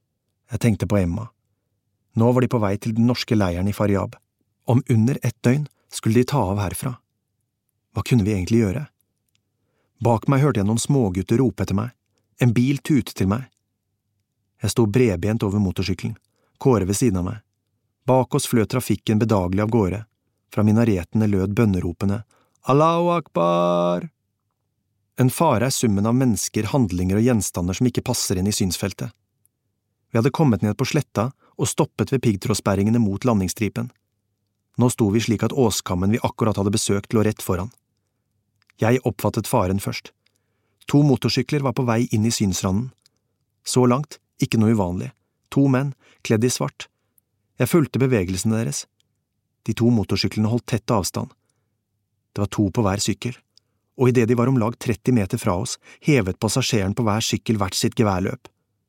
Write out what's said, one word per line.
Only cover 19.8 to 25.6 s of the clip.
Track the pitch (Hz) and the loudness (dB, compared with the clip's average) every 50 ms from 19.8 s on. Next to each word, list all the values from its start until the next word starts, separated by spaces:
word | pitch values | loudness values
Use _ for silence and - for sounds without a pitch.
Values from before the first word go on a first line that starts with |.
| 104 87 90 107 110 _ _ _ _ _ _ _ _ _ | 0 0 -2 -4 -8 _ _ _ _ _ _ _ _ _
Fra | - - 104 | -2 0 2
minaretene | 107 104 110 117 113 101 90 87 - - 110 110 104 | 4 4 4 4 2 0 -2 -2 -4 -2 0 0 2
lød | 101 95 92 98 104 | 0 0 0 -2 0
bønneropene, | 113 120 107 95 90 87 90 85 - - 98 101 107 110 _ _ _ _ _ _ _ - | 0 2 2 2 0 -2 -4 -6 -4 -2 -2 -2 -4 -6 _ _ _ _ _ _ _ -2
"Allahu | - 127 143 156 165 170 170 175 175 175 | 0 2 4 4 4 2 2 0 0 0
Akbar!" | 170 - _ - 175 170 170 175 175 175 175 - - - - - - 175 165 _ _ _ _ _ _ _ _ _ _ _ _ _ _ _ _ _ _ _ _ _ - | -2 -4 _ -4 -2 0 0 0 2 0 0 0 0 0 0 -2 -4 -6 -10 _ _ _ _ _ _ _ _ _ _ _ _ _ _ _ _ _ _ _ _ _ 0
En | 127 127 | 0 0
fare | - - 170 160 127 104 | 2 2 2 2 4 2